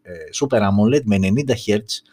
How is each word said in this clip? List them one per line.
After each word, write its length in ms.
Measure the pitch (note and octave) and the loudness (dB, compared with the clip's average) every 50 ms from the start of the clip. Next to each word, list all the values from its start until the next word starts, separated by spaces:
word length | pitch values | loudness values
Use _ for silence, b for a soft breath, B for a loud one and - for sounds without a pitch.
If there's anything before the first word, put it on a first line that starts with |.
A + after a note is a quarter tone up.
| _ | _
ε, 100 | - F2+ E2 D#2 - - - | -20 -18 -18 -16 -14 -8 -6
Super 200 | C#3+ C3+ C3 A2 | -2 0 0 2
amoled 420 | G#2 G2 G2 G#2 G#2 A2+ C#3 D3 - | 2 2 2 4 4 4 2 2 2
με 100 | G#2+ G2+ | 2 0
ενενήντα 400 | G2 F#2+ F#2+ G2+ C3+ D3 B2+ A#2+ A#2 - | 2 2 2 2 0 0 0 -2 -2 -2
hertz 360 | - G#2 G#2 G#2+ - - - - B | -2 -2 -2 -2 -6 -10 -12 -12 B